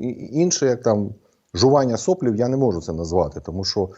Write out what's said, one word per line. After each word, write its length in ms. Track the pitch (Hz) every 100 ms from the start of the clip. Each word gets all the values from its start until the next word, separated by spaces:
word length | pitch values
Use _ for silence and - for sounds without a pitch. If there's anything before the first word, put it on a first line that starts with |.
і-, 280 | 123 - -
інше, 340 | 139 180 - 139
як 180 | 120
там, 300 | 117 104 101 - _ _ _
жування 440 | 87 127 143 127 113
соплів, 380 | - 185 127 107
я 120 | 147
не 100 | 135
можу 240 | 127 87
це 120 | 80
назвати, 460 | 82 82 90 78 -
тому 240 | 80 87
що, 260 | 95 104 92